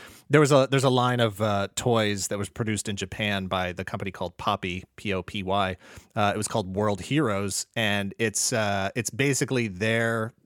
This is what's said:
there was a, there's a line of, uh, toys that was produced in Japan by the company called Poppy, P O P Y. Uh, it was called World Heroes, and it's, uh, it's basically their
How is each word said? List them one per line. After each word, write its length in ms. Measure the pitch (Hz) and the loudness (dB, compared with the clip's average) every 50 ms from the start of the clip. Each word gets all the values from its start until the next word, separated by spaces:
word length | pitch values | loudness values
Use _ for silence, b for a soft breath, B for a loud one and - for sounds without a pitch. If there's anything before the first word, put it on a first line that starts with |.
| B B B B B B | B B B B B B
there 100 | 139 151 | 6 6
was 120 | 151 135 | 6 8
a, 160 | 147 131 135 127 | 8 6 6 6
there's 140 | 135 135 127 | 2 2 4
a 80 | 135 | 4
line 280 | 127 127 123 123 123 120 | 4 4 4 2 4 2
of, 220 | 117 110 101 101 | 2 2 2 0
uh, 280 | 110 107 101 101 98 - - | 0 0 2 0 -2 -2 -4
toys 540 | - - 127 117 113 107 104 104 98 95 | -2 0 2 2 4 2 2 0 -2 -4
that 100 | - 107 | -4 -4
was 100 | 101 101 | -4 -4
produced 400 | - - - 117 110 107 101 - | -6 -4 -4 -2 -2 -2 -2 -2
in 80 | 110 101 | -4 -4
Japan 520 | 98 98 - - - 107 104 101 98 95 | -4 -6 -8 -4 -4 -2 0 0 -2 -2
by 240 | 92 98 92 90 90 87 | -2 -2 -2 -2 -2 -4
the 100 | 90 92 | -6 -8
company 280 | - - 95 98 98 | -8 -6 -6 -6 -6
called 260 | - - 95 87 - | -6 -6 -8 -8 -8
Poppy, 460 | - - 107 101 - - 92 87 92 - _ _ | -4 -2 -2 -2 0 -2 -6 -6 -6 -10 _ _
P 160 | - - 104 95 | -10 -4 -4 -2
O 80 | 92 87 | -2 -4
P 180 | - - 101 | -6 -8 -6
Y. 360 | 90 92 98 101 98 92 90 - B B B B B B B | -4 -2 0 0 0 0 -2 -6 B B B B B B B
Uh, 160 | 110 104 101 | 0 2 2
it 60 | 90 | 2
was 100 | 107 104 | 0 -4
called 280 | - - 113 92 92 92 | -2 -2 -4 -4 -2 -2
World 260 | 101 107 107 104 98 | 0 0 0 0 -2
Heroes, 640 | 92 - 135 156 147 110 101 98 101 98 - - - _ - | -2 -2 0 0 2 0 0 -2 -2 -4 -4 -6 -8 _ -4
and 380 | 117 110 104 101 101 98 98 - - | -2 0 2 2 0 -2 -4 -2 0
it's, 340 | 117 110 98 - - - 127 | -2 0 0 0 -2 0 0
uh, 380 | 113 107 101 101 98 95 98 - | 0 0 2 0 0 -2 -2 -2
it's 160 | 120 113 - | -2 -4 -4
basically 600 | - 107 135 143 131 - 139 110 131 123 117 107 | -2 0 0 0 2 0 0 0 0 -2 -2 -2
their 640 | 92 87 110 110 113 117 113 113 113 113 113 113 - _ _ | -4 -2 -2 0 2 2 0 0 0 -2 -4 -6 -8 _ _